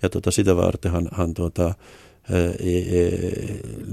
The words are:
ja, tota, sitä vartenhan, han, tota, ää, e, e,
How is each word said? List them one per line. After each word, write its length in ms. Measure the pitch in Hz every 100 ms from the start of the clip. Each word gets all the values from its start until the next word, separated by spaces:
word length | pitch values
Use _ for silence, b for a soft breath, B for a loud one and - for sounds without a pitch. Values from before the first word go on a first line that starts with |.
ja, 60 | 95
tota, 220 | - 98
sitä 260 | - 98 87
vartenhan, 520 | 87 - 85 87 82
han, 220 | 92 85
tota, 300 | 82 82 -
ää, 100 | 85 98 b b b b - 90 87 -
e, 180 | 90 90
e, 300 | 90 87 87 90 90 - 101 - 113 110 98